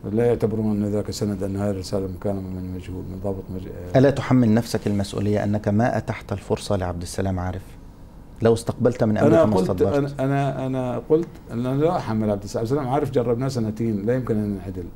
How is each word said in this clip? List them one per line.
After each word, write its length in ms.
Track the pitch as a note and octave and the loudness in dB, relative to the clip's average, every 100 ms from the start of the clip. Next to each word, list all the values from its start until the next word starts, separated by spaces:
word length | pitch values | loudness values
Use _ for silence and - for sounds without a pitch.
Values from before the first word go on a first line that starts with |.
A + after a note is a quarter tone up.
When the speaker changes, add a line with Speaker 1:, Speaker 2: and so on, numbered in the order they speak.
| G#2+ | -2
Speaker 1:
لا 140 | G#2+ A#2+ | 2 2
يعتبرون 440 | A2 A2+ G#2+ G#2+ | 2 0 0 0
أن 220 | G#2 G#2 | 0 0
ذاك 180 | G2+ G2+ | -2 -2
سند، 320 | G2+ G#2 G2 | -4 -2 -2
أن 140 | G2 G2 | -4 -2
هذه 140 | G#2 | -2
الرسالة 360 | F#2+ F#2+ G#2 F#2+ | -2 -4 -4 -4
مكالمة 340 | F2+ G#2 G2 | -4 -4 -4
من 340 | F#2 F#2 F2+ | -4 -8 -6
مجهول، 300 | F2+ F2 F2+ F2 | -8 -8 -10 -8
من 100 | F#2 | -6
ضابط 180 | G2 F#2+ - | -6 -6 -8
مج-، 440 | F#2 F#2 - F2+ | -10 -10 -12 0
آه. 40 | C3+ | 6
Speaker 2:
ألا 120 | C#3 | 6
تحمل 440 | C#3 - B2+ A#2 | 4 4 4 6
نفسك 320 | A2 A#2 G#2 - | 4 2 -2 0
المسؤولية 580 | G2+ G2 G2 G2+ G#2 | 0 0 -2 0 2
أنك 240 | G2+ G#2 - | 2 0 2
ما 280 | G#2 B2 A2 | 2 2 0
أتحت 360 | - A2 - | -2 -8 -6
الفرصة 440 | G2+ - G#2+ - G2+ | -8 -2 -4 0 -2
لعبد 260 | F2+ F2 | -2 -4
السلام 360 | F2 - F#2+ F#2 | -6 -4 -2 -2
عارف؟ 240 | F2+ F#2 - - - - - - - - | -4 -6 -10 -18 -18 -18 -20 -18 -20 2
لو 120 | A2+ | 4
استقبلت 500 | A2+ - - A#2+ A#2 | 4 2 0 0 2
من 120 | A#2 G#2 | 2 4
Speaker 1:
أنا 100 | C#3+ | 6
Speaker 2:
أمريكا 180 | E3 | 6
ما 120 | D#3+ F#2+ | 6 4
Speaker 1:
قلت، 140 | F#2 | 2
Speaker 2:
استدبرت. 500 | F#2 - C#3+ C#3+ C#3+ | 2 2 2 -2 -2
Speaker 1:
أنا، 40 | |
أنا، 420 | C3+ C#3 C#3 C3+ C3 | 0 0 0 -2 -4
أنا 360 | C3 B2+ A#2+ - | -4 -4 -6 2
قلت 200 | D#3 E3+ - - | 2 2 -10 -8
أن 140 | A#2 B2+ | -4 -2
أنا 160 | C3+ | 2
لا 140 | D#3 F3 | 2 0
أحمل 340 | G#2+ A2 G#2+ | -2 0 0
عبد 120 | G2+ | 0
السلام، 220 | G2+ A#2 | -2 -4
عبد 80 | A2+ | 0
السلام 160 | C#3+ B2+ | -2 0
عارف 160 | C#3 C#3 | 0 0
جربناه 380 | C3 A#2 A#2 C3+ | 0 0 0 0
سنتين، 580 | B2+ A2 G#2+ A#2 G#2 G2+ | -2 -2 -2 -2 0 0
لا 80 | |
يمكن 220 | B2+ A#2+ G#2+ | 0 0 0
أن 180 | G#2 | 0
ينعدل. 300 | G2 F2+ F2+ E2 | -4 -6 -8 -10